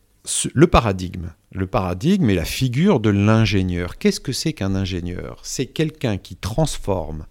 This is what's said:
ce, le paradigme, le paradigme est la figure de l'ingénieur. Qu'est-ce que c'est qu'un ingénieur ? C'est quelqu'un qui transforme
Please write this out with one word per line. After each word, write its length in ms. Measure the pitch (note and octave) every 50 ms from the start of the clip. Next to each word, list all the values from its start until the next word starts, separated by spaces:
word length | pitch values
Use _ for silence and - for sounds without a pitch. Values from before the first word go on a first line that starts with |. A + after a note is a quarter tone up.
| _ _ _ _ -
ce, 220 | - - - - -
le 140 | - B2 E3
paradigme, 640 | F3 - C#3 A2+ G#2+ F#2+ F#2 F#2 F2+ F#2+ F#2 E2 E2+ - _ _ _
le 140 | - F#2 F#2+
paradigme 640 | F#2 - A#2 F#2+ F2+ F2+ F#2 A#2+ E3 G3+ G3 D#3+ G#2+
est 60 | F#2+
la 100 | E2+ D#2+
figure 560 | - - - B2+ B2+ A#2+ C3+ F3 G#3 F#3 A#2+
de 100 | G#2 A2
l'ingénieur. 880 | G2+ G2+ G2+ G#2+ A2 A2+ A2 F#2 G#2 F#2+ F#2 F2+ F2 F2 F2 E2+ -
Qu'est-ce 240 | - - G#3 G3 -
que 120 | - -
c'est 200 | A#2 - - E3
qu'un 220 | - - G2 G2 G2
ingénieur ? 640 | F#2+ G2 F#2 F#2+ F2 E2+ F2 F2 F2+ D#2 B1 A#1+ -
C'est 240 | - - - - C3
quelqu'un 520 | - - - D#3+ D#3 - - - B2+ - F#3
qui 180 | - - F#2
transforme 880 | - - G2 - D#3+ E3 - - - - A2 F#2+ F2+ D#2 D#2 D#2+ D#2 D#2 -